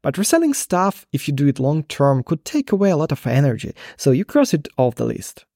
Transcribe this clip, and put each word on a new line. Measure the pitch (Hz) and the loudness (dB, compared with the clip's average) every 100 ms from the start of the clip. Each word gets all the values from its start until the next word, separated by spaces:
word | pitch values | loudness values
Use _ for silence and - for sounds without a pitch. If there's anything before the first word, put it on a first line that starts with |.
but | 143 143 | -4 -2
reselling | 208 330 330 | 2 2 2
stuff, | 277 - 180 196 - _ | -2 -2 0 0 -2 _
if | 143 - | -6 -4
you | |
do | 139 143 | 0 0
it | 131 | 0
long | 131 156 | -2 -2
term, | 147 - 139 135 | -4 0 2 2
could | - 165 - | -2 -6 -2
take | 302 269 | -4 -2
away | 196 196 | 0 2
a | 156 | 2
lot | 160 | -2
of | 143 127 | -4 0
energy, | 127 143 110 - - - - | 2 2 0 -8 -14 -20 -2
so | 139 | 2
you | 131 202 | 2 2
cross | 294 277 | 2 2
it | 151 - - | 0 -2 0
off | 127 - | 0 0
the | 117 | -4
list. | 117 - - _ | -6 -12 -18 _